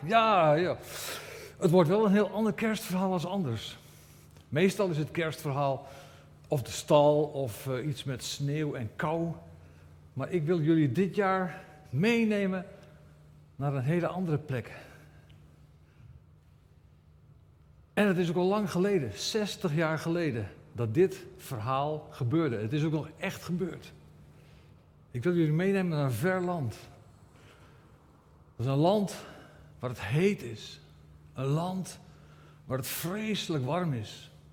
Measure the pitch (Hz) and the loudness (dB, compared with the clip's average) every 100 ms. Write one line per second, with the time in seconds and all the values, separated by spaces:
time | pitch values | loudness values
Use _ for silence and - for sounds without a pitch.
0 | 147 226 220 202 160 151 175 123 - - | 4 4 6 6 6 6 2 -2 -8 -12
1 | - - - - - - 175 175 156 196 | -10 -10 -12 -14 -16 -2 4 6 6 6
2 | 220 202 196 190 220 208 220 220 - 180 | 6 4 4 2 -2 0 -2 -2 -2 -2
3 | 190 185 160 196 156 113 - - - - | 0 0 -2 -4 -2 -4 -6 -16 -20 -20
4 | - - - - - 139 190 190 196 151 | -20 -20 -20 -20 -4 2 2 4 0 0
5 | 151 - 160 - 151 135 139 135 - - | -2 -2 -4 -4 -4 -2 0 -2 -8 -18
6 | - - - - - 147 117 - - 151 | -20 -20 -20 -20 -4 -2 -2 -10 6 8
7 | 147 151 151 135 135 101 135 127 151 131 | 8 6 2 -2 -6 -6 -6 -4 -4 -6
8 | 139 127 - - 143 147 151 131 113 - | -6 -8 -8 -6 -2 -2 -2 -4 -8 -4
9 | 156 165 165 160 - - - - - - | -2 -2 -2 -6 -14 -20 -20 -20 -20 -20
10 | - - 135 180 151 180 151 165 147 120 | -14 -8 -2 -2 2 2 4 4 4 2
11 | 196 202 190 190 185 - - - - 127 | 0 2 2 2 0 -6 -16 -20 -8 0
12 | 208 233 226 208 196 185 175 - - - | 2 4 2 2 0 -2 -8 -16 -20 -20
13 | - - - - - - 139 139 123 175 | -20 -20 -20 -20 -20 -6 -2 -2 0 0
14 | 165 175 180 151 - 127 - - - - | 0 -2 -2 -2 -2 -6 -6 -14 -20 -20
15 | - - - - - - - - - - | -20 -20 -20 -20 -20 -20 -20 -20 -20 -20
16 | - - - - _ - _ - - - | -20 -20 -20 -20 _ -20 _ -20 -20 -20
17 | _ - - - - _ - - - - | _ -20 -20 -20 -20 _ -20 -20 -6 2
18 | 208 180 175 175 180 208 202 175 196 196 | 4 4 2 2 2 2 0 0 2 2
19 | 123 95 - 220 202 - 185 147 160 156 | 0 -6 -4 -2 -4 -4 -2 0 0 0
20 | 165 170 165 117 101 - - - 117 110 | -2 -2 -2 -2 -6 -10 -16 -4 -2 4
21 | 185 185 - - - 120 107 131 143 151 | 2 2 -16 -18 -12 -8 -2 -2 0 -4
22 | 151 - 120 151 160 113 110 147 160 151 | -8 -6 0 2 2 0 -2 0 0 -2
23 | 135 - 190 147 - 175 175 143 - - | -4 -8 -8 -8 -6 -4 -4 -8 -16 -20
24 | - - - - - - - - - - | -20 -20 -20 -20 -20 -20 -20 -20 -20 -20
25 | - 123 170 175 156 151 190 196 180 151 | -12 -4 0 2 2 2 2 2 0 0
26 | 139 113 165 185 180 175 127 - - - | 0 0 0 0 -2 -2 -4 -8 -18 -20
27 | - - - - - - - - - - | -20 -20 -20 -20 -20 -20 -20 -20 -20 -20
28 | - - _ - - - 120 139 160 214 | -20 -20 _ -20 -20 -6 -2 2 4 4
29 | 196 - - - - - - - 123 120 | 0 -6 -16 -18 -20 -20 -20 -10 -10 -8
30 | 95 139 196 202 120 107 - - - - | -2 2 2 0 -8 -12 -14 -18 -20 -20
31 | - - - - 135 151 175 190 180 - | -20 -20 -18 -8 -2 -2 -2 -4 -8 -12
32 | - - - - - - - 131 131 - | -20 -20 -20 -20 -20 -20 -8 -6 -6 -6
33 | 165 202 214 202 - 160 123 165 175 127 | -6 -6 -4 -4 -2 -4 -2 -2 -2 -4
34 | 104 - - - - | -6 -14 -20 -20 -20